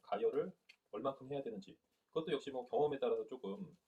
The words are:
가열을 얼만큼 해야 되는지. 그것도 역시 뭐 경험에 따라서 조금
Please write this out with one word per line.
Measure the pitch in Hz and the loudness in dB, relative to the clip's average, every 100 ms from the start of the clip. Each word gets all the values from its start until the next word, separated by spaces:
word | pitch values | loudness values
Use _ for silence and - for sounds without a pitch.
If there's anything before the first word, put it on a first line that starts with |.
가열을 | - 104 113 135 185 - - - _ | -4 2 2 2 0 -6 -20 -20 _
얼만큼 | 107 135 135 131 | -2 -2 -4 -6
해야 | 143 | -4
되는지. | 120 104 95 82 _ _ _ | -4 -8 -12 -20 _ _ _
그것도 | 160 156 | -2 0
역시 | 139 143 | 0 0
뭐 | 127 123 | -6 0
경험에 | 120 147 135 | 4 4 4
따라서 | 123 113 110 | 2 2 0
조금 | 127 98 98 82 - | -6 -6 -6 -8 -14